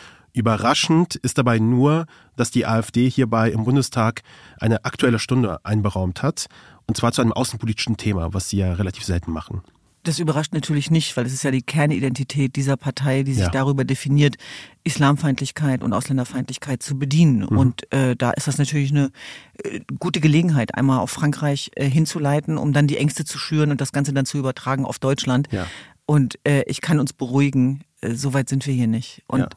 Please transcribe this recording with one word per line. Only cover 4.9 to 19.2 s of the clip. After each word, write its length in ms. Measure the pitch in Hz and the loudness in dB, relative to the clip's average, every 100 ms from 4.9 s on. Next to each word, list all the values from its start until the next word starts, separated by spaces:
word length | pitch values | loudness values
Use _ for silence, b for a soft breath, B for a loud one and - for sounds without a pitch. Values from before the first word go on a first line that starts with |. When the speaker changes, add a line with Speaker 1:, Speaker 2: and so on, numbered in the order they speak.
| - 127 113 | 0 2 2
Speaker 1:
Stunde 460 | - 127 107 78 | 0 0 0 -4
einberaumt 580 | - 107 101 95 90 - | -2 0 0 -2 -4 -2
hat, 240 | 139 - - B B B - | -4 -4 -10 B B B -6
und 100 | - | -2
zwar 140 | 117 | 0
zu 120 | - | 2
einem 100 | 117 | 0
außenpolitischen 640 | 117 127 110 113 - - 107 | 0 -4 -4 -6 -4 -4 -2
Thema, 380 | 107 95 82 | -2 -2 -2
was 140 | 95 - | -4 -2
sie 100 | 98 | -2
ja 160 | 92 | 0
relativ 300 | 87 92 - | 0 -4 -4
selten 280 | - 87 85 | -4 -4 -2
machen. 300 | 80 - 92 - _ _ _ | -8 -8 -12 -12 _ _ _
Speaker 2:
Das 160 | 160 151 | -6 -2
überrascht 340 | 160 147 151 | 0 0 -2
natürlich 380 | 156 - 147 139 | -4 -2 -2 2
nicht, 240 | 160 - - | 0 2 -4
weil 100 | 120 | -4
es 60 | |
ist 100 | 131 | -2
ja 80 | 143 | -2
die 120 | 131 | -2
Kernidentität 920 | - 156 147 - 135 127 131 139 135 | -2 0 2 2 -2 -2 -4 -2 -2
dieser 220 | 143 135 135 | 0 -2 -2
Partei, 480 | 135 - 139 135 | -2 -2 0 0
die 100 | 139 | 0
sich 100 | 123 | 2
Speaker 1:
Ja. 60 | 87 | 2
Speaker 2:
darüber 340 | 131 135 139 | 2 0 0
definiert, 520 | 131 131 135 147 147 - B B B B | 0 -2 2 4 4 2 B B B B
Islamfeindlichkeit 1000 | - 135 143 143 151 127 135 - 147 127 | -6 2 2 4 0 -2 -4 -2 -2 0
und 100 | - | -2
Ausländerfeindlichkeit 920 | 104 - 131 123 127 120 123 147 127 | -2 0 -2 -2 -6 -8 -10 -6 -6
zu 140 | - 135 | -4 -4
bedienen. 420 | 139 151 160 117 | 2 6 6 4
Speaker 1:
Mhm. 180 | 101 113 | 2 4
Speaker 2:
Und, 340 | 131 - - | 4 0 -4
äh, 220 | 135 127 | 0 0
da 160 | 117 120 | 2 0
ist 160 | - 151 | 0 -2
das 120 | 139 | -2
natürlich 340 | 135 147 139 | 0 0 0
eine, 180 | 147 135 B | 0 0 B